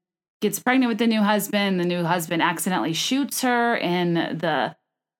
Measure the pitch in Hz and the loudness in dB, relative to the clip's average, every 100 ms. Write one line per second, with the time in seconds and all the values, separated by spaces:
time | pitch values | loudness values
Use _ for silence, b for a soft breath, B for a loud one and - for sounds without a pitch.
0 | _ _ _ - 208 202 - 262 240 220 | _ _ _ -4 -4 -2 0 2 2 2
1 | 233 220 202 214 208 208 202 185 175 175 | 2 2 2 2 0 0 0 0 0 0
2 | 165 180 165 165 160 165 190 180 131 160 | 0 -2 -2 0 0 0 -2 -2 -2 -2
3 | - 269 262 - 254 240 233 233 180 180 | -2 -2 -2 -2 0 2 2 0 0 0
4 | 175 170 - 160 165 131 110 - _ _ | 0 0 -2 -4 -2 0 -2 -6 _ _
5 | _ _ | _ _